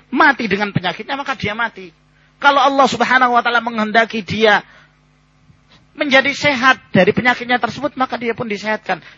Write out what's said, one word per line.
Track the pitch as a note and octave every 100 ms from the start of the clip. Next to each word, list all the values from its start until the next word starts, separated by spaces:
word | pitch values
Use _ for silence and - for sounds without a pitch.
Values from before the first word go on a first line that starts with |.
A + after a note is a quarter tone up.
| _
mati | C#4 D#4 C4 A3+
dengan | G3 G#3
penyakitnya, | F#3 F3+ E3 G#3+
maka | C#4 C#4 A#3+
dia | G3+
mati. | G#3+ A3+ - F#3 _ _ _ _ _
Kalau | C#4 C#4
Allah | C4 C4+ C4
Subhanahu | A#3 A#3 B3+ B3+ A#3+
wa | A#3+
taala | A#3
menghendaki | A#3 A#3 G#3+ A3 A3 A3+ F3
dia | G#3 A3 G3+ - - _ _ _ _ _ _ _ _ _ _ _
menjadi | - D4+ C4 C#4
sehat | C4+ D4 C4 C4+ - _
dari | G3 F#3
penyakitnya | G#3 A#3+ B3 A#3+ B3
tersebut, | A3+ A3+ C#4+
maka | - C4 A#3
dia | A#3+
pun | A3+ A#3+
disehatkan. | G3+ G#3 G#3+ - F3+ -